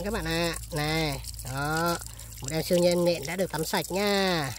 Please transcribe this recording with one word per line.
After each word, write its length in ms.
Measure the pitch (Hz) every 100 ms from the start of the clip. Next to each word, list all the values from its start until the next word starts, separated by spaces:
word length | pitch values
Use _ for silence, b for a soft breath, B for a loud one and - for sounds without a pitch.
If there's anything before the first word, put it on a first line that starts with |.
các 100 | 196
bạn 120 | 214
ạ. 300 | 165 165 170 160 -
Này, 500 | 151 151 160 156 131 - -
đó. 540 | 127 131 147 160 170 170 B B B B
Một 60 | 131
em 120 | 160
siêu 140 | - 175
nhân 280 | 175 175
nhện 200 | 175 170
đã 100 | 165
được 160 | 185 180
tắm 140 | 151
sạch 260 | 156 196 156
nha. 640 | 180 208 202 190 170 135